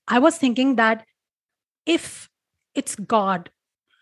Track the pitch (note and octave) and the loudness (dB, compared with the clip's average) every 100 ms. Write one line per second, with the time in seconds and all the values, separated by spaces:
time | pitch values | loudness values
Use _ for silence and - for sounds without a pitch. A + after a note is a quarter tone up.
0 | - A#3+ D#4 - C4 A#3+ C4+ A#3 A3+ A3 | 0 4 4 2 -2 2 0 2 0 0
1 | - _ _ _ _ _ _ _ - E4+ | -8 _ _ _ _ _ _ _ -4 -2
2 | - - - _ _ _ _ C#4+ - - | -4 -18 -20 _ _ _ _ -8 -8 -10
3 | F3+ A3 G3 F3+ - _ _ _ _ _ | -2 0 0 -4 -6 _ _ _ _ _